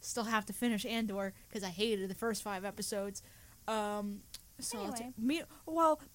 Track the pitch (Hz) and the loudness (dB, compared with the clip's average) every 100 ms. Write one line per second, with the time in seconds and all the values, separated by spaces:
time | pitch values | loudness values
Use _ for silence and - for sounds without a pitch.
0 | - 247 220 220 208 190 240 208 233 226 | -6 -2 2 2 2 0 2 2 0 0
1 | 220 196 196 - - 214 190 175 226 202 | 0 0 -2 -6 -8 -6 -4 0 2 2
2 | 190 190 233 214 208 190 202 202 196 202 | 0 0 0 0 -2 -2 -4 -4 -2 -2
3 | 202 202 - - - - - 220 208 208 | -2 -6 -14 -20 -20 -12 -2 0 0 -2
4 | 208 202 - - - - - 226 202 240 | -4 -6 -10 -18 -18 -10 -6 -2 -2 -2
5 | 247 233 240 320 - - - 330 320 302 | -6 -2 0 0 -2 -12 -2 6 6 6
6 | - | 0